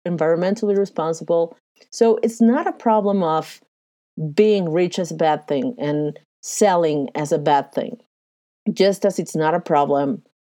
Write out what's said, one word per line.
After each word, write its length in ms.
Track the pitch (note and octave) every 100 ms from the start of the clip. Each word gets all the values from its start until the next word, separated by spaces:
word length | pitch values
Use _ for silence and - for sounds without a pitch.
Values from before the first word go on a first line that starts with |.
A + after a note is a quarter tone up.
| F3+
environmentally 680 | E3+ D#3+ E3 F#3 G#3+ G#3 G3
responsible. 800 | G3 - D#3+ D#3+ D#3 E3+ E3 - _ _ _
So 280 | - A3+ G#3+
it's 180 | B3 A#3
not 280 | A3+ C4 F#4
a 40 |
problem 520 | - A#3 A3 G3+ G3
of 360 | E3 D#3+ D#3 - _ _ _ _ _ - D#3
being 380 | D3 G#3+ G3+ F3
rich 260 | D#3 F3+ F#3
as 140 | E3+
a 40 | D#3+
bad 320 | D#3+ D3+ -
thing 280 | C#3+ B2+ B2
and 420 | D3 D3 D3+ D3 _ _
selling 680 | - - G#3 F3 E3 D3 C3+
as 180 | - D3+
a 60 | D#3+
bad 340 | D3 C#3+ C#3
thing, 280 | - - - _ _ _ _ _ _ -
just 340 | - F#3+ G3 G3+
as 140 | F#3+
it's 160 | E3 D#3+
not 180 | D#3
a 60 | F3
problem 640 | - D3+ C#3+ C#3+ C#3 - - _ _